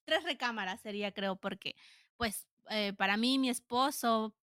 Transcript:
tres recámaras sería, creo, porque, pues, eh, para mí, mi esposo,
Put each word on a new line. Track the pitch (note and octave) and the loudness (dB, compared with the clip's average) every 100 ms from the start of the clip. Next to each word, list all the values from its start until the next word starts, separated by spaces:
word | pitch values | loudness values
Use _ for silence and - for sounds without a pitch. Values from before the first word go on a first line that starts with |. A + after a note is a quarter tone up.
| - | 0
tres | D#4 | 0
recámaras | E4 C#4 B3 A3+ F#3 G#3 | 0 -2 -2 -2 -4 -6
sería, | A3 G3+ G3+ | -6 -4 -4
creo, | G3+ G3 F#3+ | -2 -2 -2
porque, | G3 G3 - - - - _ - | -4 -6 -10 -14 -18 -20 _ -4
pues, | A#3 - - _ - | -4 -4 -12 _ -6
eh, | G#3+ G3+ | -2 0
para | G3 G3 G#3 | 2 2 4
mí, | A#3+ C4+ | 4 4
mi | C4 | 2
esposo, | B3+ - B3 C4+ - A#3+ A3+ A3 - | 0 -2 2 2 2 2 2 0 -6